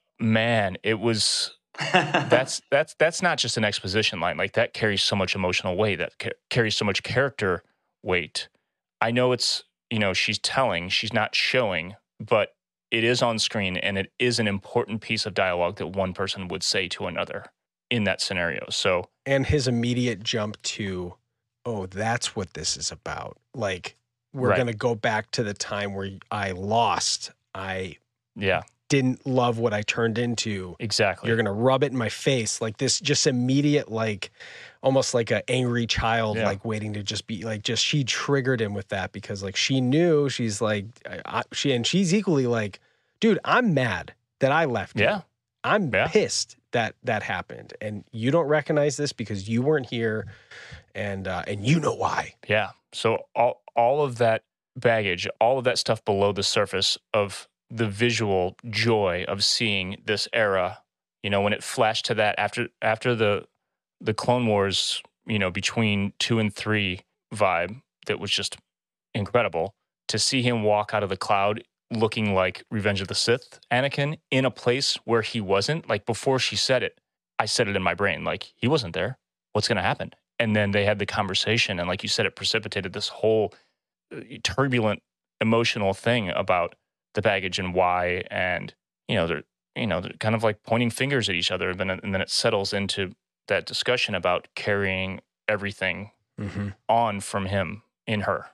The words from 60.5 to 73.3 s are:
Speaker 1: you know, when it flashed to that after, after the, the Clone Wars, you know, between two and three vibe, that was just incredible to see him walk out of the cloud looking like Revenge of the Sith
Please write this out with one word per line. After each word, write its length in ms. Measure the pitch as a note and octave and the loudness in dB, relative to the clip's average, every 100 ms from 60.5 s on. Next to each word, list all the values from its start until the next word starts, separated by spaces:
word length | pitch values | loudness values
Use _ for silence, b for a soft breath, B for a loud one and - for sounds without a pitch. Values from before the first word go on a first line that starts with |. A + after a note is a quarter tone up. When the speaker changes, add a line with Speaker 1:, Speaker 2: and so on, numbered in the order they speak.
| F#2+ F2+ - _ _ _ _ | 2 0 -4 _ _ _ _
Speaker 1:
you 80 | G#2 | 0
know, 100 | G2+ | 2
when 120 | G2+ | 2
it 100 | G#2 | 0
flashed 420 | - - A2 A2+ - | -4 2 2 2 -2
to 80 | |
that 200 | A2 G#2 - | 0 2 2
after, 300 | G#2 - A#2+ - | -2 -2 -8 -4
after 320 | A2 A2 B2+ | -2 0 0
the, 320 | A#2 G#2+ G2+ - _ _ _ _ _ | 2 2 2 -4 _ _ _ _ _
the 120 | - | -4
Clone 340 | G#2 - B2 A#2 | -2 2 2 4
Wars, 560 | G2+ G2 F2+ - - - _ - | 4 2 0 -2 -4 -8 _ -6
you 120 | A2 | -2
know, 120 | F#2+ | -2
between 640 | F#2 - - A2 G2+ G2 - | -2 -4 0 2 2 -2 -2
two 200 | - A#2 | 0 2
and 140 | G#2+ | 0
three 460 | - G#2+ G#2+ G2 F2+ - _ - | -2 -2 0 0 -4 -12 _ -14
vibe, 480 | G#2+ G2 E2+ F2+ A#2+ _ _ - | 0 2 2 -2 -6 _ _ -6
that 120 | G#2+ | -6
was 120 | G2+ | -2
just 240 | - G2 - _ _ _ _ _ | -2 -4 -8 _ _ _ _ _
incredible 600 | A2 G2+ A#2+ G#2 E2 F2+ - _ _ - | -6 0 2 2 0 -4 -6 _ _ -6
to 100 | A2 | -2
see 240 | - C3+ | 0 2
him 200 | A#2+ A#2+ | 2 2
walk 280 | G#2 G#2 G#2 | 2 2 2
out 100 | G#2+ | -2
of 60 | G2+ | -2
the 80 | F#2+ | -4
cloud 460 | - G2+ G2+ G#2+ - _ - | 0 2 2 0 -8 _ -8
looking 440 | A2+ A2 A#2 G#2+ | 0 0 2 0
like 300 | F#2+ F#2 - - | 2 2 -2 -8
Revenge 300 | A2+ G2+ G2 | -2 -2 -2
of 80 | F#2+ | -4
the 60 | |
Sith 460 | F#2+ - | -2 0